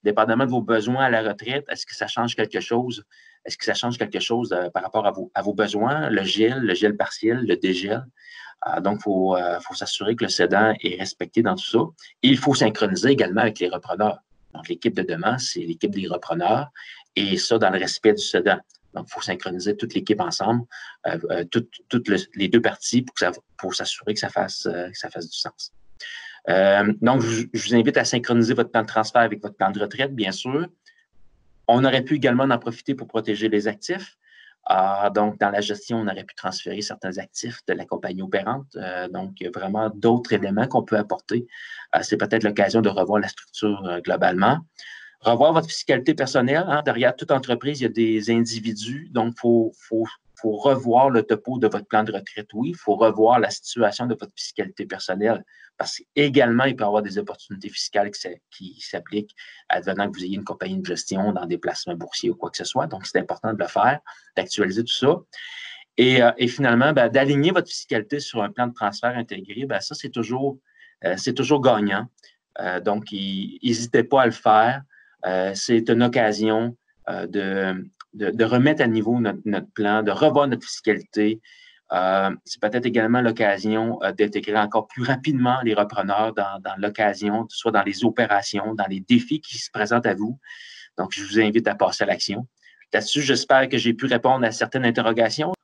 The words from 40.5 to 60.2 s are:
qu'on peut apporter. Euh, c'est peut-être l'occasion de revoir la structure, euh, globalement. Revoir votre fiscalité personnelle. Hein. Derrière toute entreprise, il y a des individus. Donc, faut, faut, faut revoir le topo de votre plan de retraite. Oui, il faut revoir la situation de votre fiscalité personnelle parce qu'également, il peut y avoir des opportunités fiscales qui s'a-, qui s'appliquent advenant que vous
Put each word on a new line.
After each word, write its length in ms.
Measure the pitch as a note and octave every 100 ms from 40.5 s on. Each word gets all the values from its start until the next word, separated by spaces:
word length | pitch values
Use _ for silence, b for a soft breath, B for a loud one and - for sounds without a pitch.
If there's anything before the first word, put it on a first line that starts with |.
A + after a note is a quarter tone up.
| G2 B2+
qu'on 160 | A#2+
peut 160 | G#2+ G#2+
apporter. 480 | G#2 - - A#2+ A#2+ B B B B C3
Euh, 40 |
c'est 160 | - G#2+
peut-être 260 | G2+ A2
l'occasion 380 | G#2 G#2 G2 A2+
de 80 | G#2
revoir 300 | G2+ F#2 G#2
la 80 | F#2+
structure, 540 | - - - G#2+ G2+ F#2+
euh, 140 | F2
globalement. 580 | E2+ F#2 F2+ F2+ G2+ D3+ - _ B B B B
Revoir 320 | A2+ A#2 D3
votre 160 | E3 D#3+
fiscalité 460 | - - C3+ B2
personnelle. 500 | D#3 C3 C#3 B2 D3 F#3
Hein. 160 | D3
Derrière 300 | D3 A2+ B2
toute 160 | B2 C3+
entreprise, 480 | C3+ C3 A#2+ C3+ C#3+
il 60 |
y 20 | A#2+
a 40 |
des 380 | A2 A2+ A2 G#2+
individus. 760 | A#2 A#2 A2+ A2 G#2 A2 C#3 E3
Donc, 260 | B2 A2+ A#2
faut, 320 | A#2+ A#2 A2+ -
faut, 260 | - A2+ A2+ - _
faut 220 | _ A2+ G#2
revoir 540 | C#3 C3 A#2+ A#2 C3+
le 120 | A#2+
topo 380 | G#2+ A2 - C3
de 80 | A2
votre 180 | G#2+ G#2
plan 160 | A2
de 80 | A2
retraite. 380 | G2 F#2+ - G#2
Oui, 160 | G#2 C#3
il 60 | E3+
faut 200 | - G2
revoir 420 | A2+ G#2 A2 B2
la 100 | G#2
situation 560 | - - - A2 G#2 B2
de 100 | G#2+
votre 140 | G#2
fiscalité 500 | - - - F#2+ -
personnelle 600 | - F#2+ - F#2 G#2+ G#2 - b b _
parce 220 | - - - -
qu'également, 480 | D3 C3+ B2 A#2
il 100 | C3+
peut 80 | A2+
y 40 | G#2+
avoir 140 | G#2+
des 160 | G#2 F#2+
opportunités 500 | G2+ G#2 - F#2+ G2+
fiscales 420 | - - G#2 G2+
qui 100 | G2+
s'a-, 200 | F#2 F2 _
qui 300 | - F#2 -
s'appliquent 500 | - F#2 E2 G#2 G#2 _ B B B
advenant 420 | - G2 F#2+ G2+
que 80 |
vous 60 | G2